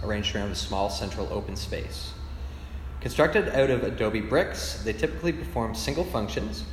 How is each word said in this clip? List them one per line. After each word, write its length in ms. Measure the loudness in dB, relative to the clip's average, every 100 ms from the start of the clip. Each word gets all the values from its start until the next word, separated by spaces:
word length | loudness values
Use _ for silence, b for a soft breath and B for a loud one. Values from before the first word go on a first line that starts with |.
arranged 320 | -2 0 0
around 160 | 0 -2
a 60 | -2
small 340 | -2 2 2
central 420 | 0 -4 -2 -2
open 220 | -2 -4
space. 580 | -4 -4 -4 -6 -8 -8 -10 B B B B B B B -6
Constructed 480 | -2 4 6 6 4
out 200 | 6 6
of 140 | 4
adobe 360 | 2 2 2 2
bricks, 600 | 4 4 4 0 -4 -2
they 100 | -2
typically 400 | 0 0 0 0
perform 400 | 0 -2 0 0
single 300 | 0 -2 0
functions, 600 | 0 0 0 -2 -4 -4 -8